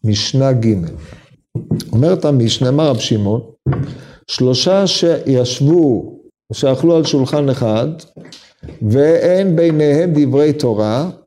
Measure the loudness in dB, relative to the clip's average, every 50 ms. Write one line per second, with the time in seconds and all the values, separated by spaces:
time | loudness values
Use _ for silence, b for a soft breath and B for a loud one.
0 | 0 -2 -2 -2 -2 -2 -2 0 0 2 0 0 2 0 0 0 -2 -6 -10 -14
1 | B B B B B B B _ _ _ _ -12 -6 -6 -6 -6 -6 -4 -2 0
2 | 2 2 0 0 0 0 0 2 0 0 -2 -2 -2 0 0 0 0 0 0 -2
3 | -2 -2 -2 -2 0 -2 -2 -4 -6 -10 -20 _ _ -4 -4 B B B B B
4 | B B B B B B -4 -2 0 0 0 0 0 0 2 2 0 0 -2 0
5 | 0 0 0 0 0 0 0 0 0 -2 -2 0 2 2 4 4 4 2 2 -2
6 | -4 -8 -16 -20 -20 -20 _ _ _ _ -8 -2 0 0 0 2 2 2 2 2
7 | 2 0 0 -2 -2 0 -2 -2 0 0 -2 0 0 -2 0 0 -2 -4 -6 -10
8 | -16 _ _ -20 -20 -20 B B B B B B B B -12 -6 -2 0 2 4
9 | 4 4 4 2 2 2 2 2 2 0 2 2 2 2 2 2 2 2 2 2
10 | 2 0 2 2 2 2 2 2 2 2 0 0 0 -2 0 0 0 0 0 -2
11 | -4 -4 -8 -12 _